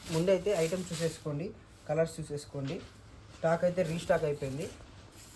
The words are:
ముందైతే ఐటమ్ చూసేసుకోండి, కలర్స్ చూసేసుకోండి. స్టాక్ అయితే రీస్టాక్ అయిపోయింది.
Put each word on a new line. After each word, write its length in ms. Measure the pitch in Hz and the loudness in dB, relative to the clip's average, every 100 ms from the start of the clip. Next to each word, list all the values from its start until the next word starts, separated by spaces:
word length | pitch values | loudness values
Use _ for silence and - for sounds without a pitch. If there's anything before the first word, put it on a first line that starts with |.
| - | -2
ముందైతే 380 | 160 180 185 190 | 2 4 4 4
ఐటమ్ 300 | 190 160 185 | 2 2 0
చూసేసుకోండి, 680 | 175 160 165 - 156 143 175 - - - - | -4 -2 -2 -2 -6 -4 -6 -8 -18 -18 -2
కలర్స్ 320 | 151 165 - | 0 0 -2
చూసేసుకోండి. 600 | 156 147 - 143 135 175 - - - - - - | -8 -8 -8 -6 -6 -6 -10 -18 -20 -20 -20 -2
స్టాక్ 260 | 165 165 | 2 4
అయితే 180 | 180 175 | 4 2
రీస్టాక్ 420 | 160 165 - 165 | 0 -2 2 4
అయిపోయింది. 440 | 156 143 135 135 196 - - - - - - | 4 0 -4 -4 -6 -10 -16 -18 -20 -20 -20